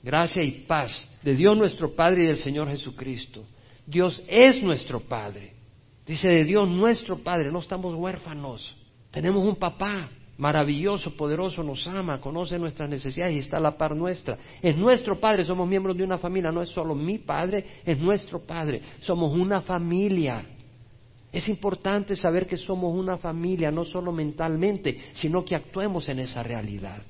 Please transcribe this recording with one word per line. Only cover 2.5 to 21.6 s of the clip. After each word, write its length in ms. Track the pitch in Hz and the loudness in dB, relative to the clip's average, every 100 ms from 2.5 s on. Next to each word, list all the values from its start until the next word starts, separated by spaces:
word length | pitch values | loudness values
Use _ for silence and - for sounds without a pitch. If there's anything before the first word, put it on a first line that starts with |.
| 143 151 | -2 -2
Jesucristo. 760 | 139 131 110 127 123 - - 110 - - - - | -4 -8 -10 -8 -8 -10 -16 -18 -20 -20 -20 -4
Dios 360 | 160 180 - - | 2 2 0 2
es 340 | 220 262 262 | 10 10 10
nuestro 380 | 196 143 - 120 | 2 0 -2 -8
Padre. 540 | - 117 104 101 98 - - - _ _ - | -6 -6 -6 -12 -16 -20 -20 -20 _ _ -10
Dice, 220 | 160 185 | 0 4
"De 160 | 170 | 6
Dios 240 | 156 208 196 | 6 4 4
nuestro 500 | 175 220 226 - 170 | 4 4 2 -2 -6
Padre", 280 | 160 175 143 | -2 -2 0
no 100 | 175 | -4
estamos 340 | 160 185 185 | -6 -6 -6
huérfanos. 840 | 165 180 180 165 147 139 113 - - - _ - | -4 -6 -6 -10 -10 -10 -12 -16 -20 -20 _ -12
Tenemos 340 | 151 165 196 | -2 2 4
un 120 | 196 180 | 2 2
papá 540 | 175 - 196 202 139 - - - | -2 -2 -4 -4 -8 -14 -20 -2
maravilloso, 800 | 143 151 147 143 185 202 - - | 0 2 2 0 0 -2 -6 -6
poderoso, 460 | 147 156 185 170 | -2 -2 -2 -4
nos 240 | 156 131 175 | -6 -6 -6
ama, 340 | 190 180 135 | -6 -4 -6
conoce 380 | 135 165 175 175 | -6 -6 -4 -4
nuestras 320 | 170 - 147 | -6 -6 -6
necesidades 460 | 143 135 131 175 151 | -6 -6 -4 -2 -2
y 20 | |
está 200 | 135 151 | -4 0
a 20 | |
la 180 | 156 151 | 0 0
par 160 | 156 | -2
nuestra. 420 | 151 175 180 - 107 - - | -2 -4 -4 -6 -8 -10 0
Es 160 | 180 151 | 2 4
nuestro 440 | 214 240 226 196 | 6 6 4 0
Padre, 240 | 220 208 | 2 4
somos 240 | 165 180 180 | 2 0 2
miembros 280 | 196 190 180 | 2 0 -2
de 60 | |
una 160 | 190 180 | 0 -2
familia, 320 | 175 190 170 | -2 0 0
no 100 | 170 | 0
es 80 | 175 | -2
solo 260 | - 160 | -4 -4
mi 240 | 143 160 214 | -2 -2 -4
Padre, 460 | - 147 180 202 190 - - | -4 -2 0 -2 -4 -10 -2
es 100 | 143 | 2
nuestro 440 | 170 202 - 170 | 2 2 0 -12
Padre. 420 | - 165 151 123 - - | -8 -6 -4 -4 -8 -12
Somos 320 | - 175 165 160 | -2 0 2 2
una 240 | 185 196 | 2 0
familia. 840 | - 180 170 175 202 185 147 117 - - - - - - - - - | -2 -4 0 0 2 2 0 -2 -10 -18 -20 -20 -20 -20 -20 -20 -10
Es 160 | 190 214 | -6 -4
importante 680 | 196 | -2